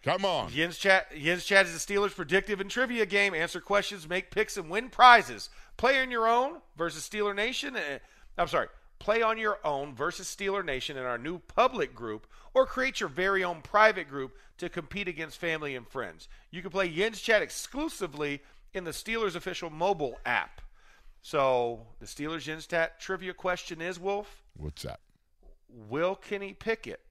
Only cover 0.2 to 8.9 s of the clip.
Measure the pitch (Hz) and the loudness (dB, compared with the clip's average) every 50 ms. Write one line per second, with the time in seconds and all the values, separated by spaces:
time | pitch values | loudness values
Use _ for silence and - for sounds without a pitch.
0.2 | 196 196 175 143 104 87 117 143 165 175 165 - - 196 190 190 165 - 143 156 | 2 2 2 0 -2 -2 0 0 0 -2 -2 0 4 6 6 6 6 0 -10 -4
1.2 | 139 160 180 180 - - 202 196 190 175 165 160 - - 202 202 208 196 - - | 0 0 0 0 0 6 6 6 6 6 0 -8 -6 -2 0 0 0 0 -2 -6
2.2 | 175 135 170 196 196 208 208 185 196 196 - 240 262 240 240 233 214 185 190 202 | -2 2 2 0 2 0 -4 -4 -4 -4 0 0 0 0 2 0 0 2 2 2
3.2 | 202 202 180 156 165 165 - 220 - - 202 202 190 - 202 190 156 156 175 190 | 2 2 2 0 -2 -2 -4 -8 -2 2 2 2 2 0 -8 -10 -8 -4 -4 -4
4.2 | 190 - - 196 214 - - 208 170 156 175 214 247 247 - - 233 254 240 226 | -4 -4 -2 -2 -2 -2 -4 -8 -8 -4 -4 -4 -4 -4 6 10 12 12 12 10
5.2 | - - 120 101 - - - - - - - - - 247 277 269 262 254 247 233 | 8 2 -6 -10 -12 -14 -16 -20 -20 -18 -8 0 2 4 4 4 2 0 0 2
6.2 | 226 226 233 240 262 285 339 311 - - _ 143 165 165 151 156 - - - 208 | 4 4 4 4 2 0 -4 -8 -18 -20 _ -4 -4 -4 -4 -8 -12 -8 -4 -2
7.2 | 208 208 196 196 214 240 262 - - 285 254 220 165 143 139 127 - - - - | -2 -2 0 -2 -2 -2 -2 -4 -6 -6 -6 -6 -6 -6 -6 -8 -10 -18 -20 -20
8.2 | - - - - 175 160 - 151 107 - - - - - | -20 -14 -4 -4 -2 0 0 0 0 -2 -8 -20 -20 -20